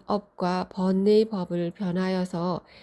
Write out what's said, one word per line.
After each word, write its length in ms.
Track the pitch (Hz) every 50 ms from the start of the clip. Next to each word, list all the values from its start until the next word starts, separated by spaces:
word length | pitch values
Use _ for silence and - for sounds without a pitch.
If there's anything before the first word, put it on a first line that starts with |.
| -
업과 600 | - 202 208 - - _ - 185 175 180 180 185 -
번뇌의 560 | - - 185 190 190 190 196 208 208 214 220
법을 440 | 220 226 190 180 - 175 175 175 170
변하여서 920 | 180 - 208 180 170 185 185 185 190 185 180 180 - 170 170 180 175 - - - - -